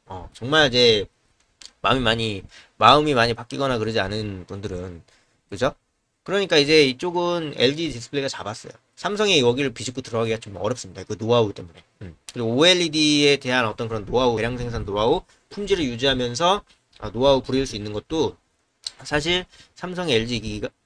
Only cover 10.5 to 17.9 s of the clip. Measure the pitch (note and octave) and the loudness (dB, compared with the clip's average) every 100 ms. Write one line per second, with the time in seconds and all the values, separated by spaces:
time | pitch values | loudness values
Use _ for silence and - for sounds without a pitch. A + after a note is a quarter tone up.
10.5 | F#2+ G2+ A#2+ F#2+ F#2 F#2+ G2 A2 A#2+ G#2+ | -6 -4 -4 -10 -14 -10 -6 0 2 2
11.5 | - F2 - - - F#2+ D#2 - B2 A2+ | -2 -14 -20 -20 -20 -18 -18 -14 -8 -2
12.5 | A#2+ E3+ F#3 E3+ D#3 D3+ D3 C#3+ C#3 B2+ | 4 4 4 2 0 2 4 4 2 0
13.5 | B2+ A2+ G#2+ A2+ A2+ G2 A#2+ B2+ A2 A2+ | 0 0 -2 -6 -8 -2 0 2 2 -2
14.5 | B2 B2 A2+ G2+ G2+ A2 E3+ - _ _ | -4 -6 -6 -4 0 2 0 -4 _ _
15.5 | - G3+ F#3+ C#3+ A#2 C3+ C3 A#2+ A#2+ E3+ | -8 -2 0 0 -2 0 0 -2 0 2
16.5 | G3+ - _ _ - G#2+ G#2+ C3+ C3+ - | 0 -4 _ _ -14 -10 0 4 4 2
17.5 | C3 C3+ A2 G#2 | -2 -2 -6 -8